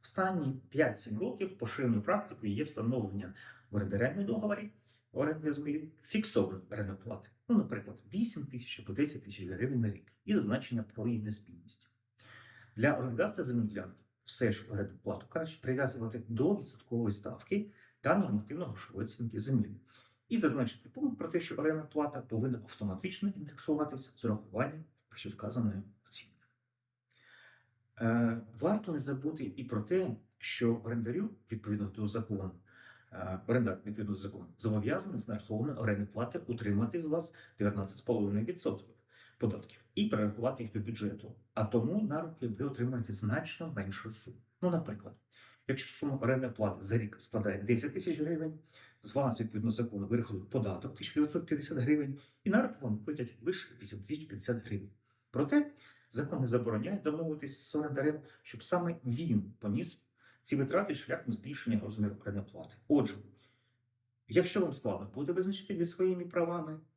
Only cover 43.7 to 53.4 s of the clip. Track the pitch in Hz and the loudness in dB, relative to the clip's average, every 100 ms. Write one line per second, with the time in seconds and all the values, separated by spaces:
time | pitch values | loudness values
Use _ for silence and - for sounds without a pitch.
43.7 | 117 98 98 107 - - - _ _ 180 | -4 -4 -6 -8 -10 -12 -16 _ _ 2
44.7 | 170 - 107 - - _ - - - - | 2 0 -8 -10 -18 _ -20 -20 -18 -4
45.7 | 135 - - 147 135 127 131 127 110 107 | -4 -2 -4 -2 2 4 4 2 0 0
46.7 | 98 98 117 104 - - 113 101 98 104 | 0 2 2 2 -6 -6 0 0 0 4
47.7 | 117 147 185 180 151 151 160 160 - - | 4 4 -2 -2 0 0 0 -2 -6 -16
48.7 | - - _ - 139 120 113 110 107 113 | -20 -20 _ -2 2 2 2 -2 0 2
49.7 | 110 117 101 104 117 110 98 - 127 104 | 2 0 -2 2 2 2 -4 -2 0 0
50.7 | - 131 - - 151 151 175 165 147 139 | -2 -6 -8 -2 2 4 2 0 -2 0
51.7 | 143 123 151 139 139 - _ - 214 269 | 0 4 4 4 -4 -10 _ 4 4 4
52.7 | - 131 107 - 147 123 - | -2 -2 -2 -2 -4 -4 -4